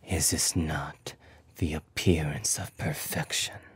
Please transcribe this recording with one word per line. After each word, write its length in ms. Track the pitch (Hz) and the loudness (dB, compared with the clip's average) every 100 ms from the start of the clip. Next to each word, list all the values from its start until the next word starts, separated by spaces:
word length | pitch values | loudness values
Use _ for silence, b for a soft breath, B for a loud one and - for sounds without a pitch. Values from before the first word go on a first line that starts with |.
| - | -2
Is 220 | 87 76 | 0 2
this 240 | 85 - | 2 2
not 600 | - 80 76 71 - - - B B B - | 2 0 0 -4 -8 -14 -14 B B B -2
the 180 | 85 | -2
appearance 840 | 78 - - - 85 76 73 - - | 0 -6 -2 4 6 4 -2 -2 -2
of 180 | 95 - | -4 -4
perfection? 800 | - 151 - - 156 - - - - | -4 -2 -4 -4 -2 -2 -4 -6 -18